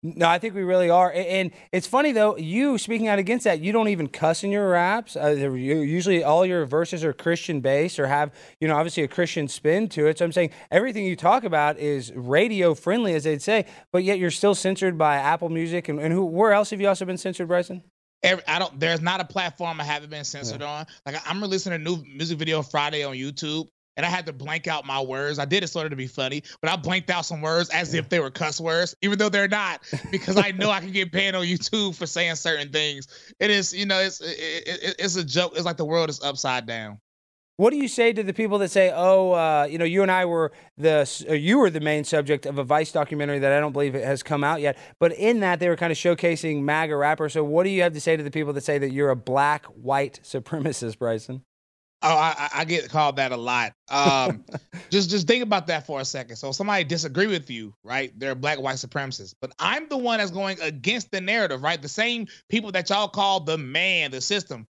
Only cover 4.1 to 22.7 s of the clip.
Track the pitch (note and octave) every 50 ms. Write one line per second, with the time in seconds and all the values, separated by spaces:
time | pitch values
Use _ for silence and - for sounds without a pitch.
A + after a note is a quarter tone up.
4.1 | - - - D#3+ E3 - - G3+ G3+ G3+ G3+ G3 F3+ F3 F3 F3+ G3+ A#3 A#3 -
5.1 | - D#3+ D3 D3 D3+ C#3+ C#3 C#3 C3 B2+ B2+ C3+ D3 D#3+ D3+ C#3+ D#3 F3 F3 F#3+
6.1 | F#3+ E3+ D#3 C#3 D3+ E3+ F#3 F#3 F3+ F3 D#3 C3 B2 D#3 E3+ E3 - F3 D#3 D#3
7.1 | C3+ - - E3+ E3 E3 - - E3+ C#3+ A#2+ C3+ C3+ C#3+ D#3 F3+ - - D3 C3
8.1 | C#3+ D3 D3+ D3+ - - - - - _ D#3+ D#3 D#3 D3 D#3 E3+ D#3+ - D#3 C3
9.1 | - - F3 D#3 - F3 D3 C3+ - - _ D3+ D#3+ G3 A3 G3+ - D#3+ D3 D3+
10.1 | D#3+ D#3 F3 E3+ D#3+ F3+ F3 D#3 - - - _ - F3+ G#3+ C4 A3+ G#3+ G3+ F#3
11.1 | F3+ - - F3 G#3 B3+ A3 G3+ E3 D3+ D3 D3 D3+ - D3 D3 D3 C#3 B2 A2
12.1 | - B2+ B2 B2 C3+ D#3 G3+ A#3 A3 G3 F3+ E3+ D#3 - - E3+ F#3+ A#3+ A#3+ G3+
13.1 | E3+ D#3 C#3+ D#3+ D#3 C#3+ - - G#3+ A3 F#3+ - - - - _ - F3+ F#3 F#3+
14.1 | G3+ F#3+ F#3 F3 D3+ - - G3+ G3+ - - F#3+ F#3+ F#3 F#3+ F#3 F3 D#3 D#3+ D3+
15.1 | D3 C#3+ C3+ C#3+ D#3+ E3+ F3 E3+ E3 E3 E3 E3 E3 F3 B2+ - D3+ D3 D3 D#3+
16.1 | D#3+ F3+ G3 F3 D#3+ F3 G#3+ A3+ G3+ G3+ G#3+ G3+ - G3 G3+ G3 G3 F#3 F#3+ F3+
17.1 | F#3 F3 - F#3+ F3+ - F3+ E3 F3 F3 F3 - F#3 F#3 - _ _ _ _ _
18.1 | _ _ - F#3 F#3 F3+ - - D3+ E3+ F#3+ F3 - C3+ D3+ E3 E3 E3 D#3+ E3+
19.1 | F3+ F#3+ F3+ - - G3 F3+ F3 - _ F3+ E3+ D#3+ D#3 D3 D3 D3 D3 D3 D3
20.1 | D3+ D3+ C#3+ - - C#3+ C#3 A#2 A2 - C#3+ D3 D3 D3+ D#3+ - - - _ C#3+
21.1 | C#3 D3+ - D#3 E3 F#3+ G#3 G3 F#3+ F#3+ F#3+ G3 F3 E3 D3+ D#3+ F3+ E3+ C#3 -
22.1 | C#3 C#3 D#3+ E3 E3+ D3 D#3+ D#3 D#3+ D#3 C#3+ C#3